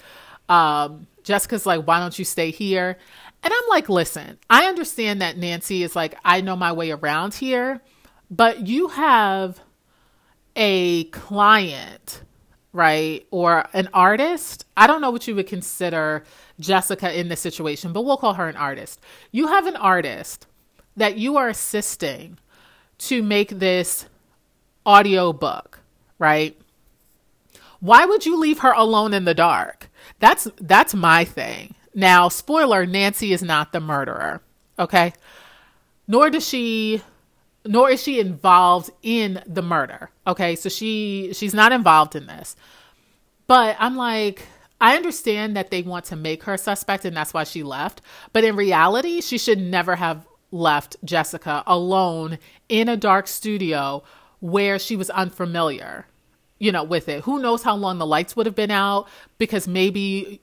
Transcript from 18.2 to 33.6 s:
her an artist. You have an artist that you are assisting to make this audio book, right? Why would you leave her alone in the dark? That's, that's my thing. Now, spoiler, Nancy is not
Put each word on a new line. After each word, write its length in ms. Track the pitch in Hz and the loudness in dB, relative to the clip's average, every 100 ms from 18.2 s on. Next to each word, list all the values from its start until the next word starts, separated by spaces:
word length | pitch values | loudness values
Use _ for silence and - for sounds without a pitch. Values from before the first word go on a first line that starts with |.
| 233 | 0
her 140 | 185 165 | -2 -4
an 80 | 147 | -6
artist. 440 | 143 135 - - _ - _ | -8 -8 -14 -20 _ -20 _
You 180 | 226 311 | -4 0
have 180 | 392 349 | 2 0
an 100 | - | 0
artist 680 | 202 180 147 101 - - _ _ _ _ _ 208 | 0 2 0 -8 -12 -16 _ _ _ _ _ -2
that 200 | 208 208 | -2 0
you 200 | 240 285 | -2 0
are 120 | 240 | 0
assisting 880 | 208 - 208 - - 151 131 165 170 _ _ _ _ _ - | -4 -6 -4 -6 -6 -8 -8 -14 -20 _ _ _ _ _ -14
to 240 | - 247 | -6 -2
make 280 | 214 208 202 | 0 0 -2
this 560 | 196 190 180 175 - - _ _ _ _ _ _ _ | -2 0 0 -2 -6 -10 _ _ _ _ _ _ _
audio 480 | 214 202 202 185 180 | 6 6 6 2 0
book, 480 | 143 147 - - - _ _ _ - | -2 -6 -6 -12 -20 _ _ _ -2
right? 400 | 156 156 156 - _ _ _ _ _ _ _ _ _ _ _ - | 2 2 0 -8 _ _ _ _ _ _ _ _ _ _ _ -6
Why 240 | 180 247 | 6 8
would 220 | 359 427 320 | 8 2 2
you 120 | 330 | 0
leave 220 | 311 302 | 0 2
her 120 | 262 | 4
alone 420 | 233 220 220 214 | 4 4 2 2
in 100 | 202 | 0
the 100 | 175 | 0
dark? 540 | 165 165 104 - - - _ - - | 2 2 2 -2 -10 -20 _ -20 4
That's, 300 | 220 359 214 - | 4 4 -2 -8
that's 340 | 160 196 214 | 4 4 4
my 300 | 202 170 165 | 2 4 4
thing. 500 | 170 - 117 113 - - _ | 4 -4 -8 -10 -16 -20 _
Now, 340 | 196 185 180 180 | 2 6 8 6
spoiler, 580 | - - 311 277 196 180 | 0 -2 2 4 2 2
Nancy 460 | 190 196 202 208 | 0 0 -2 -2
is 100 | 175 | -2
not 300 | 175 156 | 0 -2